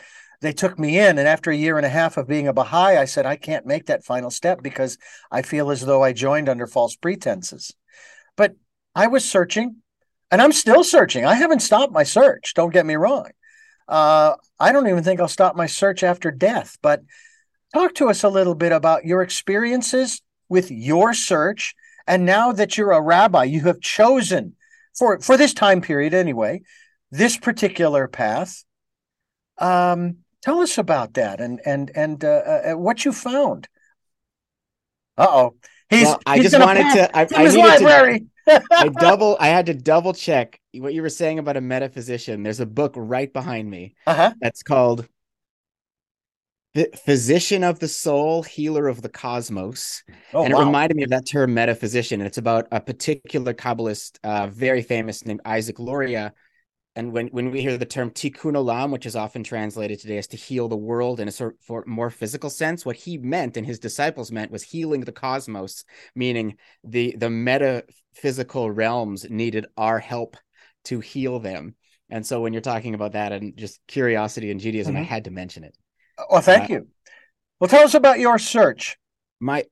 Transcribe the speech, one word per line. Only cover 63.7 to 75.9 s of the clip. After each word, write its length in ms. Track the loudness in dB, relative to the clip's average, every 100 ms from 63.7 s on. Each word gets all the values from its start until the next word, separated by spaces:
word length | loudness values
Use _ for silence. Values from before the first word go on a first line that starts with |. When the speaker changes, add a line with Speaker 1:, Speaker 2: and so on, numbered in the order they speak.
| -12
Speaker 2:
disciples 520 | -12 -6 -6 -6 -12
meant 200 | -12 -12
was 120 | -14
healing 380 | -14 -10 -6 -6
the 120 | -8
cosmos, 720 | -10 -8 -8 -8 -12 -14 -16 -20 _ -18
meaning 420 | -8 -6 -4 -8 -12 _ _
the, 320 | -8 -4 -4 -4
the 140 | -6
metaphysical 1400 | -4 -2 0 0 -4 -10 _ _ _ -8 -6 -8 -6 -6
realms 580 | -4 -4 -4 -6 -10 -10
needed 360 | -8 -6 -6 -8 -6
our 220 | -4 -4
help 380 | -6 -10 -10 -14 _ _ _ _
to 160 | -12 -12
heal 380 | -10 -10 -8 -8
them. 360 | -10 -12 -16 -20 _ _ _
And 160 | -12 -8
so 160 | -6
when 100 | -6
you're 80 | -6
talking 340 | -6 -8 -8
about 180 | -8 -8
that 200 | -8 -8
and 240 | -8 -12 -14
just 240 | -18 -18 _
curiosity 600 | -4 -2 -2 -4 -8 -10
in 80 | -8
Judaism, 360 | -8 -6 -6
I 60 | -8
Speaker 1:
Mm-hmm. 80 | -8
Speaker 2:
had 160 | -10
to 60 | -10
mention 340 | -14 -16 -18
it. 100 | -20 _ _